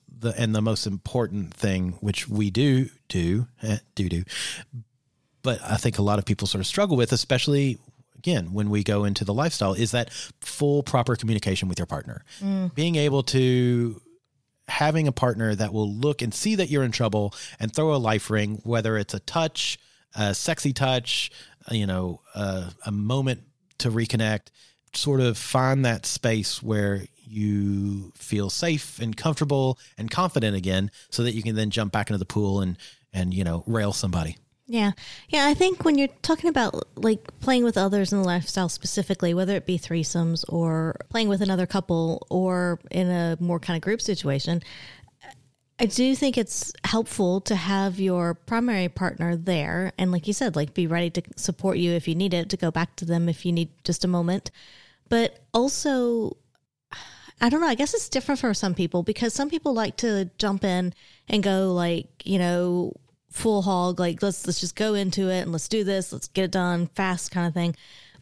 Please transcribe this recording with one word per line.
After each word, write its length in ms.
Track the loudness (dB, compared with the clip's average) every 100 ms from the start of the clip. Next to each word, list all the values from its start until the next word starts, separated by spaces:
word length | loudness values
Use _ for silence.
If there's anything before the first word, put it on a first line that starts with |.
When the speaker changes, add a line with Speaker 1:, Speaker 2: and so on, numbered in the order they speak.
| -20
Speaker 1:
the, 260 | -6 -4 0
and 180 | 2
the 80 | 2
most 240 | 2 0 -2
important 680 | -4 -4 -2 -2 -2 -6
thing, 380 | -2 0 2 0 -2
which 280 | -4 -4 -2
we 220 | 0 0
do 380 | 2 4 4 2 -6 -4
do, 380 | 0 2 0 -2 _
eh, 160 | -4 -4 -4
do 140 | -4 -2
do, 160 | -2 -4 -6 -8 -10 -12 -16 -16 _ _ _ _ _
but 180 | -4 -4
I 140 | -2 0
think 220 | 0 2
a 40 |
lot 160 | 2 2
of 60 |
people 220 | 0 -2 0
sort 140 | -2
of 60 | -2
struggle 300 | 0 2 2
with, 160 | 2
especially, 680 | 2 2 0 2 2 2 -2 -10 _ _ -8
again, 340 | -2 0 0
when 180 | -2 0
we 120 | 2
go 220 | 2 2
into 200 | 0 0
the 80 | 0
lifestyle, 380 | 0 0 0 0
is 160 | 2 0
that 180 | 0 -2 -8 -16 -14
full 420 | -12 -2 2 2
proper 340 | 2 2 2 0
communication 520 | 0 0 0 0 0
with 100 | -2
your 80 | -4
partner. 380 | -6 -8 -14 -16 -8
Speaker 2:
Mm. 320 | -2 0 -2
Speaker 1:
Being 220 | 0 0 2
able 260 | 2 2
to, 760 | 2 4 4 4 4 2 0 -4 -14 _ _ _ _ _ -10
having 400 | 0 2 2 2
a 40 |
partner 420 | 2 0 0 0
that 180 | 0 0
will 180 | 0 -2
look 300 | 0 -2 -2
and 100 | -4
see 220 | -2 0 0
that 140 | 2
you're 140 | 2
in 80 | 0
trouble 420 | 2 0 2 0 -4 -14 -6
and 160 | -4
throw 200 | 0 2
a 20 | 2
life 320 | 2 2 2
ring, 300 | 0 0 -2
whether 320 | -2 0 2 0
it's 180 | -2
a 60 | -6
touch, 580 | -4 -2 0 -2 -4 -6 _ _ _
a 200 | -4 -2
sexy 380 | 0 -2 -2 -2
touch, 580 | 0 0 0 0 -4 -4 -8 -20 _ -4
you 160 | -2 0
know, 340 | 0 -2 -6 -12
a, 380 | -6 -4 -4 -6 -10 -6
a 40 |
moment 480 | -4 -2 0 0 -4 -8 _ _ -6
to 120 | -2
reconnect, 580 | 0 0 0 0 0 -6 _ -20 _ _
sort 280 | -4 0 4
of 160 | 2 0
find 460 | 0 2 4 4
that 200 | 2 0 -2
space 560 | -2 0 0 0 -4
where 400 | -2 0 2 0 -4 _
you 880 | -12 -2 0 0 0 0 -2 -4 -8 -14
feel 340 | -4 -2 -2
safe 480 | -2 0 -2 -4 -6
and 160 | -6 -2
comfortable 640 | -2 0 0 2 2 0 -8 -12
and 140 | -6
confident 460 | -2 0 2 2 0
again 340 | 0 0 0 -6 -8
so 120 | -2
that 100 | -2
you 100 | -2
can 120 | -2 0
then 140 | 0
jump 220 | 0 -2
back 180 | -2 -2
into 80 | -2
the 60 |
pool 360 | -2 0 0 0
and, 160 | 0 -4 -10 -20 _
and, 200 | -4 -2
you 100 | 0
know, 200 | 0 -2 -2
rail 260 | 0 0
somebody. 440 | -2 -2 -2 -2 -6 _ _ -6
Speaker 2:
Yeah. 260 | 0 0 0 -8 -18 -4
Yeah, 180 | 2 4
I 80 |
think 300 | 4 4 4
when 140 | 4 4
you're 100 | 2 0
talking 260 | -2 0 2
about, 380 | 2 0 -2 -8 -2
like, 420 | 0 0 -2 -6
playing 240 | 2 4
with 120 | 4 2
others 360 | 2 2 2
in 80 | 2
the 40 |
lifestyle 440 | 2 0 0 -2 -2
specifically, 640 | -4 -4 -4 -2 0 2
whether 220 | 2 0 0
it 100 | 0
be 120 | -4
threesomes 640 | -2 -2 0 0 0 0 -2
or 460 | 0 0 0 -2 -4 -6
playing 200 | -2 2
with 120 | 2
another 240 | 2 2 0
couple 580 | -2 0 0 0 -2 -2
or 480 | 0 0 0 0 -2 -4
in 200 | 0 0
a 260 | 2 0 0
more 180 | -2 -2
kind 180 | -2 -2
of 60 |
group 180 | -2 -2
situation, 600 | -2 -2 -2 -2 0 -2 -4 -14 -20 -20 -20 _ -20 -20 _ _ _ -2
I 80 | 0
do 280 | 2 2
think 220 | 2 2 2
it's 360 | -2 -4 -8 -8
helpful 560 | -2 0 0 0 2 2
to 140 | 0 -2
have 420 | 0 0 0 0
your 360 | 0 2 0
primary 540 | -2 -2 0 0 0 0
partner 460 | -2 -4 -2 -2
there 580 | -2 0 0 0 -2 -4 0
and, 140 | 0
like 140 | 0 0
you 60 |
said, 200 | -2 0
like, 200 | 0 -2
be 120 | 0 0
ready 240 | 0 0
to 120 | -2 -6 -6
support 420 | -6 -2 -2 2
you 140 | 2
if 140 | 0 0
you 80 |
need 200 | 0 0
it, 160 | 0 -2
to 60 | -2
go 140 | 0
back 260 | 0 -2 -4
to 80 |
them 240 | -2 2 2
if 180 | 0 0
you 60 |
need 180 | 0 -2 -4
just 220 | -4 0
a 40 | 2
moment. 420 | 2 2 0 -4 -14 -20 -20 -20 _ _
But 320 | 2 2 -2 _
also, 800 | 0 2 0 0 2 2 0 -2 -6 _ _ _ _ _ -18 -18 -20 -20 0
I 80 | 2
don't 140 | 4
know, 40 | 2
I 80 |
guess 200 | 2 0
it's 160 | -2 -2
different 300 | -2 0 0
for 120 | 0
some 220 | 0 0
people 280 | 0 0 0
because 300 | -2 0 -2
some 160 | 0 -2
people 240 | -2 0
like 240 | 0 0 -2
to 280 | 0 0 -2 -2
jump 260 | -2 0
in 280 | 0 0 0 -4 -14 -20 -2
and 140 | 0
go, 300 | 2 2 2
like, 540 | 2 0 0 -4 -12 -2
you 120 | 2
know, 540 | 2 2 2 0 -2 -6 -18 _ _
full 320 | -2 2 2
hog, 360 | 2 2 2 0
like, 240 | 0 0
let's, 240 | -2 -2 -4
let's 140 | -4
just 160 | -4 -2
go 160 | 0
into 380 | 2 0 0 0
it 100 | 0
and 100 | 0
let's 160 | -4 -2
do 140 | -2
this, 300 | 0 0 -2
let's 160 | -8 -6
get 160 | -2
it 60 | 0
done 380 | 0 0 0 -2
fast 420 | 0 -2 -2 -4
kind 160 | -2 0
of 80 |
thing. 200 | 0 -2 -4 -10 -20 -20 -18